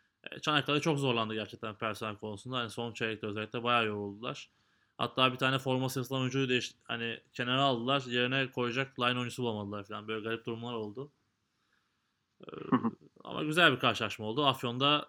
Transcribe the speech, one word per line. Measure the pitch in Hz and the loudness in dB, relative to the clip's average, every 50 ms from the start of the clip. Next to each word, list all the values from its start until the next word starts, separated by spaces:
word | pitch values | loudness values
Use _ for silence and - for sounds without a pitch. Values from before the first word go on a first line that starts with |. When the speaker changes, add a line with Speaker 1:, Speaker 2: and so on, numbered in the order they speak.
| _ _ _ _ - - | _ _ _ _ -14 -14
Speaker 1:
Ee, | - - | -12 -6
Çanakkale | - 156 151 147 135 - 143 147 | 0 2 4 4 4 4 2 2
çok | - 165 151 139 | 4 2 2 4
zorlandı | 139 131 120 117 113 107 110 | 4 2 2 2 2 0 -2
gerçekten | 110 107 101 - - - 110 104 | -4 -4 -6 -8 -8 -8 -8 -6
personel | - 120 110 104 - 113 110 104 | -2 -2 -2 -2 -2 -4 -6 -6
konusunda. | 101 - 107 104 98 - 123 131 127 | -6 -8 -8 -8 -8 -8 -6 -4 -4
Hani | 120 110 | -4 -4
son | - - 117 120 113 | -4 -4 -4 -4 -2
çeyrekte | - 120 110 110 107 - 107 | -2 -2 -2 -2 -2 -4 -4
özellikle | 101 107 107 107 - 127 117 | -4 -4 -6 -6 -6 -2 2
bayağı | 120 120 120 113 | 4 4 4 4
yoruldular. | 107 104 104 101 101 101 104 113 131 143 - - - _ _ _ _ _ _ _ _ _ - | 2 0 -2 -4 -4 -6 -6 -8 -8 -8 -10 -12 -20 _ _ _ _ _ _ _ _ _ -4
Hatta | 123 123 - - 131 131 127 | -4 -2 2 4 4 4 4
bir | 131 | 2
tane | 139 131 135 135 | 0 2 2 2
forma | 135 135 127 127 131 127 | 0 2 0 2 0 0
sırtılan | 127 135 123 - 135 131 | -2 -2 -4 -2 -2 0
oyuncuyu | 131 127 123 135 135 123 | 0 0 2 2 2 2
değiş-, | 127 123 113 - - _ _ | 2 2 0 -2 -10 _ _
hani | - 117 117 117 117 113 - _ _ - | -8 -6 -4 -4 -6 -8 -10 _ _ -6
kenara | - 123 123 127 135 | -4 -2 0 2 4
aldılar. | 139 139 131 117 117 127 139 139 127 127 | 4 4 4 2 2 2 0 0 0 0
Yerine | 120 123 123 123 131 139 135 127 | 2 2 2 2 2 0 0 0
koyacak | - 131 123 120 117 131 135 131 - - | 0 -2 -2 0 0 -2 -4 -4 -2 0
line | 123 123 123 123 | 2 2 2 2
oyuncusu | 123 120 113 - 123 | -2 -4 -4 -2 -2
bulamadılar | 117 110 104 104 101 104 101 101 | -2 -2 -2 -4 -6 -6 -8 -8
falan. | 101 104 104 104 107 | -8 -10 -10 -6 -6
Böyle | 110 110 104 | -6 -4 -2
garip | 113 113 113 - | -4 -4 -4 -4
durumlar | 123 117 113 117 120 120 | -6 -6 -6 -6 -6 -4
oldu. | 113 107 107 101 120 139 147 _ _ _ _ _ _ _ _ _ _ _ _ _ _ _ _ _ _ _ _ _ _ _ _ _ - | -4 -6 -6 -8 -10 -12 -14 _ _ _ _ _ _ _ _ _ _ _ _ _ _ _ _ _ _ _ _ _ _ _ _ _ -20
Ee, | - - - - - - | -18 -16 -14 -10 -2 0
Speaker 2:
Hı | - | 2
hı. | 127 - - - - - - _ - - | 2 2 0 -4 -4 -16 -20 _ -18 -14
Speaker 1:
ama | - - - 156 | -10 -6 -4 -4
güzel | 151 156 175 175 160 | 0 4 6 6 6
bir | 131 123 | 6 4
karşılaşma | - 123 107 - 117 104 - - 110 | 2 2 2 2 -2 -4 -4 -6 -6
oldu. | 107 113 135 147 | -4 -2 2 2
Afyon | 139 127 - - 123 120 123 | 2 2 0 -2 -4 -2 2
da | 135 143 147 147 - | 2 4 4 2 0